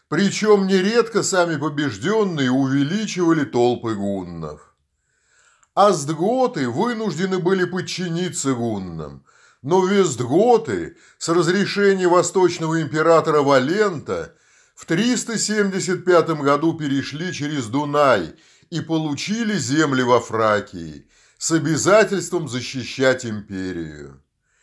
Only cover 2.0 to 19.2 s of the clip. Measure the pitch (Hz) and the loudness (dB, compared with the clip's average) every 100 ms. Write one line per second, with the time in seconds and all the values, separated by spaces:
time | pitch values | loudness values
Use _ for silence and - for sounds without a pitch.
2 | 135 220 202 160 131 131 135 139 143 196 | -2 0 0 0 0 2 2 0 0 -2
3 | 214 185 170 160 143 120 120 120 117 107 | -4 -2 2 2 0 2 2 2 -4 -4
4 | 101 98 87 85 78 76 _ _ _ _ | -4 -6 -8 -10 -10 -12 _ _ _ _
5 | _ _ _ _ _ _ _ - 202 170 | _ _ _ _ _ _ _ 4 4 4
6 | 139 160 170 254 170 156 127 120 233 226 | -2 -2 0 0 0 0 -2 -2 -2 -2
7 | 220 151 190 185 170 190 180 180 156 - | -4 -4 -2 -2 0 0 0 -4 -6 -6
8 | 180 165 180 - 139 123 117 104 92 82 | -6 -4 -4 -4 -2 -2 -2 -6 -8 -10
9 | 73 69 _ _ _ _ 127 185 185 202 | -12 -14 _ _ _ _ -2 2 2 2
10 | 180 120 120 151 233 226 220 95 80 - | 2 -2 0 2 4 4 2 -6 -6 -12
11 | _ - - 170 160 190 185 202 202 190 | _ -10 -2 0 2 2 0 2 2 4
12 | 180 175 170 190 180 170 160 160 156 156 | 4 2 2 2 2 2 -4 -2 -2 0
13 | 160 165 151 151 139 139 127 190 214 160 | 4 4 4 2 4 4 4 0 0 -2
14 | 107 92 78 _ _ _ _ - - 165 | -6 -6 -8 _ _ _ _ -16 -4 -2
15 | 240 240 - 220 - 214 196 190 170 175 | 0 -2 -2 -4 -2 0 0 -2 -2 -2
16 | 180 175 160 156 139 143 165 160 151 135 | 4 4 4 0 2 2 2 -2 -2 -4
17 | 127 147 180 - 147 151 110 131 147 143 | -4 -6 -8 -6 -6 -6 -4 -4 -2 2
18 | 143 110 80 - _ _ - 160 156 160 | 4 4 0 -10 _ _ -12 -8 -4 -2
19 | 156 139 | -2 -4